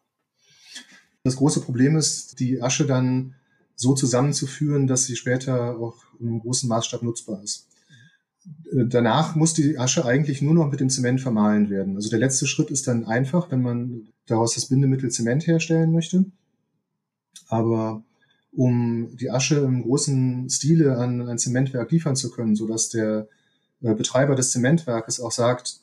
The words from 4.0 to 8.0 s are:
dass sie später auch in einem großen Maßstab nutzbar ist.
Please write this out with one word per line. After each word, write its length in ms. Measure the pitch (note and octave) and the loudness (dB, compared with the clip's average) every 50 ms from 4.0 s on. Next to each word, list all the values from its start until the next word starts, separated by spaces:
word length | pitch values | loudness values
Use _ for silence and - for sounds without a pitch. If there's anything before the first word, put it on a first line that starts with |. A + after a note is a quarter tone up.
| - A#2+ A#2+ B2 C3+ D3 D#3 - D3+ C3+ - - D3+ D3 D3 C#3+ C3+ C3 | 2 0 2 2 2 2 0 -2 -4 -6 -6 -4 -2 0 0 2 2 2
dass 180 | B2+ B2 - | 2 0 -2
sie 100 | - A#2+ | -2 -4
später 640 | A2+ - B2+ B2 B2+ B2+ C#3 C3 B2 A#2+ A#2+ B2 A2+ | -6 -2 -2 -2 -2 -2 -2 -2 -2 -2 -2 -4 -6
auch 200 | A#2 A#2 - _ _ _ _ - | -8 -8 -10 _ _ _ _ -8
in 80 | A#2+ A#2 | -6 -4
einem 100 | A2+ A2+ | -4 -4
großen 300 | A2+ A#2+ B2+ - - A#2+ | -4 -4 -4 -2 -2 0
Maßstab 340 | A2 A2+ A2+ - - A2+ A#2 | 0 0 -2 -4 -6 -6 -4
nutzbar 400 | A#2+ A#2 - - - G#2+ G2 G#2 | -4 -6 -6 -8 -10 -10 -10 -8
ist. 240 | G#2 - - - _ _ _ _ _ - A#2 | -8 -10 -10 -12 _ _ _ _ _ -20 -20